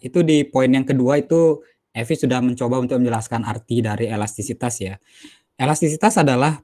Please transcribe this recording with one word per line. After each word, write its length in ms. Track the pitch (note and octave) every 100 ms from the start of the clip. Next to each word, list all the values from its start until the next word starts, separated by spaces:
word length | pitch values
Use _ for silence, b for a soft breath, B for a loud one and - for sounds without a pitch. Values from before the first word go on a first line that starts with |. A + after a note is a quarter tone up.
Itu 240 | B2+ F3 D#3+
di 160 | D3+
poin 240 | C#3+ C3+ C3
yang 160 | C3+
kedua 400 | C3 C3+ B2+ D3
itu 400 | C#3+ E3 E3 D3 b b _
Evi 240 | A#2 A#2 D#3+
sudah 240 | C3+ B2+
mencoba 400 | B2 B2 A#2+ B2+
untuk 160 | B2 C3
menjelaskan 480 | B2 A2+ A2 A#2 A2
arti 320 | A2 - A#2
dari 320 | A2+ G#2 A2+
elastisitas, 640 | A2 G#2 - G2+ - B2 -
ya. 160 | F#2+ F#2+ b b b b b
Elastisitas 640 | - C3 D#3 D#3+ D#3 - -
adalah 400 | D3 B2 D3 D3+